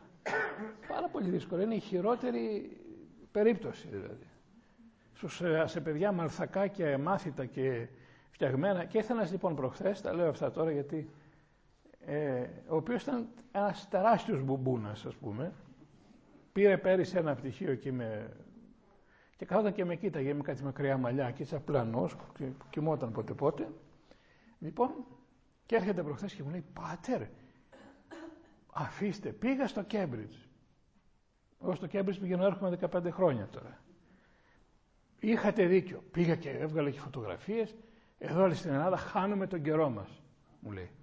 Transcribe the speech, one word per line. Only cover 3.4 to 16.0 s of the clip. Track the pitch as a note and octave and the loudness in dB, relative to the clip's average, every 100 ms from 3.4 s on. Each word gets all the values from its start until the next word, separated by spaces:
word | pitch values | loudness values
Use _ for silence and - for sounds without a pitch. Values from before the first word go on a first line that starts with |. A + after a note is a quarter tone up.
| A3 A3 G#3 - E3 | 6 4 -2 -8 -10
δηλαδή. | G2+ G2 G#2+ F2 - - - _ - - _ - | -8 -8 -12 -16 -20 -20 -20 _ -20 -20 _ -20
Στους, | - F3+ - | -12 -10 -2
ε, | F3 D#3+ D#3 | 2 2 2
σε | F3 | -2
παιδιά | D#3+ D3+ G#3 | -2 0 2
μαλθακά | F#3 D#3+ - E3 F#3+ G3+ | 2 -2 -2 -2 0 0
και | G3+ D#3 | 2 2
αμάθητα | C3+ D#3 G3 E3 C#3 C3 | 2 2 0 -2 -6 -6
και | - C3 A#2+ A#2+ - - - - | 0 0 0 -4 -12 -20 -20 -20
φτιαγμένα. | - C#3 C3 F#3+ F#3 - | -2 0 2 2 0 0
Και | A3 | 0
ήθελα, | G#3+ A#3 F3 | 0 0 0
λοιπόν, | F#3 F#3 C#3+ | 0 0 0
προχθές, | C3 - F#3+ G#3 | -2 0 -2 0
τα | - | -2
λέω | E3+ E3+ | 2 2
αυτά | - C#3+ | 2 -2
τώρα, | E3 E3 | 2 2
γιατί, | C#3+ C#3 D#3+ - - - - _ _ _ _ - - - | 0 -2 -4 -6 -14 -20 -20 _ _ _ _ -20 -16 -6
ε, | D3 D3 B2 B2 - - | -2 0 -2 -4 -8 -2
ο | D#3+ | -2
οποίος | D#3+ A#3 | 0 -2
ήταν | C#4+ B3 A3+ - - | 0 -4 -4 -12 -6
ένας | G3+ G3+ - - | 0 0 -2 -2
τεράστιος | F#3 G#3+ G3+ - D3+ | 4 6 6 4 0
μπουμπούνας, | C3+ C3+ B2+ B2 G#2 G#2+ - | 0 0 2 0 -2 -6 -10
ας | - | -8
πούμε, | B2 G#2 E3+ - - - - - | -8 -6 -6 -8 -18 -20 -20 -20